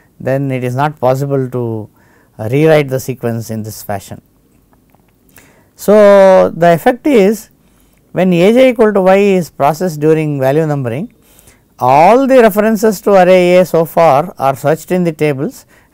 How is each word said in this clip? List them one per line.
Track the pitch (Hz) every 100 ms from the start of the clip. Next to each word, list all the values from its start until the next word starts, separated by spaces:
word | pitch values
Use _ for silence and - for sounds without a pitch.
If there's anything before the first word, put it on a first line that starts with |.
| _ -
then | 127 135 139
it | 131
is | 123
not | 123 147 147
possible | 127 131 143 139 127
to, | 123 117 110 107 _ _ _ _ -
uh, | 110
rewrite | 135 160 151 135
the | 131
sequence | - 123 120 113 107
in | 110
this | 107 101
fashion. | - 101 - 104 _ _ _ _ _ _ _ _ _ _ _ _ _ _ _ _
So, | - 214 202 202 190 185 185
the | 165 170
effect | 170 254 254 311
is | 247 190 220 - _ _ _ _ _ _
when | 151 185
A | 170 185
j | 233 262
equal | 240 214
to | 202
y | 185 196
is | 202 185 156
processed | - 139 156 185 151
during | 151 160 151 143
value | 131 147 160
numbering, | 143 123 120 226 _ _ _ _ _ _ -
all | 120 139 175 240 269
the | 262
references | 226 196 214 220 220 185
to | - 196
array | 180 185 180 180
A | 185
so | 165
far | 165 - 165 135 180 -
are | 135 139
searched | 139 156 -
in | 185
the | 175
tables | 156 151 131 175 - _ _ _